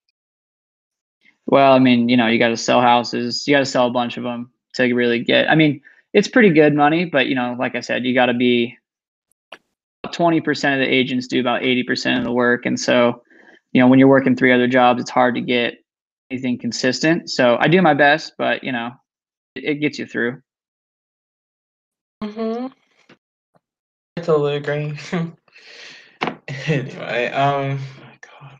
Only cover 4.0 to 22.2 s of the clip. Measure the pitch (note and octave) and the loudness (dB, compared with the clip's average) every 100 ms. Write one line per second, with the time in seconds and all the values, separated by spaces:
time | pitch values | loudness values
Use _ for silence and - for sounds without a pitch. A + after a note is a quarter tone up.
4 | A#2+ A#2+ A#2+ A#2+ A#2+ _ _ - B2 B2 | -6 -6 -10 -10 -12 _ _ -4 -2 0
5 | A#2+ A#2 C3 B2+ - D#3 D#3 C3+ _ _ | 0 0 0 0 2 2 2 0 _ _
6 | _ G#3 G3+ C4 G#3+ D#3 D3+ D3 D3 E3 | _ -2 2 4 4 6 4 4 2 0
7 | F3 D3 B2 C3+ B2 B2 B2+ B2 A#2 A#2+ | -2 -2 0 -2 -4 -6 -6 -6 -6 -4
8 | B2+ B2+ B2 A#2+ B2 A#2+ A#2 - _ _ | -2 2 2 2 2 2 0 -6 _ _
9 | _ _ _ _ - - _ _ _ _ | _ _ _ _ -20 -20 _ _ _ _
10 | - - E3+ D#3+ D#3 C#3+ D3 C3+ C3 C3 | -10 -2 0 2 0 -2 -2 0 0 0
11 | B2+ B2+ B2+ C3 B2 A#2 C3 B2 B2 B2 | 0 -4 -4 -4 -2 -2 -2 -2 -2 -4
12 | C3 B2+ B2 A#2+ A#2+ A#2+ B2+ B2 - B2 | -4 -4 -2 -2 0 0 -2 -6 -2 0
13 | A#2+ B2 _ _ _ _ _ B2+ B2+ C3 | 0 -2 _ _ _ _ _ 2 6 6
14 | C3+ C3+ C3+ B2+ B2+ B2 B2 B2+ B2 B2 | 6 6 4 2 2 2 2 2 2 2
15 | - C3 B2 B2 B2 B2 A#2 - _ _ | -2 0 0 0 -2 -2 -2 -8 _ _
16 | _ _ - B2+ B2+ A#2+ A#2+ - C3 B2 | _ _ -14 -8 -6 -6 -6 -4 -4 0
17 | D#3+ E3 - - B2 A#2+ D#3 F3+ E3 C#3+ | 0 -2 -4 0 2 2 2 4 4 4
18 | C#3+ D#3 - - B2+ A#2+ C#3 B2 A#2 - | 4 2 -2 -6 -4 -4 -6 -8 -8 -14
19 | _ _ _ _ _ - C3 D3 C#3+ C3 | _ _ _ _ _ -12 -8 -4 -4 -6
20 | A#2+ - A#2 D3 _ _ _ _ _ _ | -8 -4 -4 -6 _ _ _ _ _ _
21 | _ _ _ _ _ _ _ _ _ _ | _ _ _ _ _ _ _ _ _ _
22 | _ - | _ -14